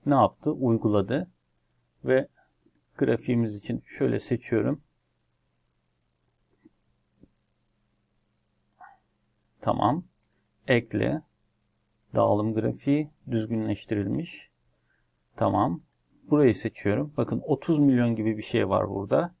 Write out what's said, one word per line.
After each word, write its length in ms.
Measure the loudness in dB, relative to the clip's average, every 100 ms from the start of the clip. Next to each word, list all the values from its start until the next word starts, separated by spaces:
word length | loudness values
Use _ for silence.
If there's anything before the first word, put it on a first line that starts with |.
| 2
ne 80 |
yaptı? 380 | 4 4 2 -6
Uyguladı. 800 | -2 0 2 2 0 0 -4 -6 _ _ -20 _ _ _ _ 0
Ve 220 | 0 0 _ _ _ _ -20 _ -4
grafiğimiz 580 | 0 0 0 0 0 -4
için 280 | -8 -10 -10
şöyle 340 | -4 -2 -2
seçiyorum. 640 | -4 -6 -2 -2 0 -4 _ _ _ _ _ _ _ _ _ _ _ _ _ _ _ _ _ _ -20 _ _ _ _ _ -20 _ _ _ _ _ _ _ _ _ _ _ _ _ _ _ -20 _ _ _ -20 _ _ _
Tamam. 420 | -4 0 0 -2 -6 _ _ -20 -20 _ 0
Ekle. 540 | 0 0 -2 -2 -4 -8 _ _ _ _ _ _ _ -8 0
Dağılım 380 | 2 2 0
grafiği 560 | -2 -2 -4 -2 -2 -2 _ -6
düzgünleştirilmiş. 1160 | -4 -2 -4 -2 -4 -4 -2 -2 -4 -6 -12 -18 _ _ _ _ _ _ _ _ -2
Tamam. 440 | 0 2 0 -2 -10 -20 _ _ 0
Burayı 260 | 4 4 4
seçiyorum. 580 | -4 -4 -2 0 -2 -4
Bakın 240 | -2 -2 -2
otuz 340 | -4 0 4
milyon 360 | 6 6 2 0
gibi 220 | -2 -2
bir 60 |
şey 260 | -2 0 2
var 200 | 2 0
burada. 460 | -4 0 0 0 _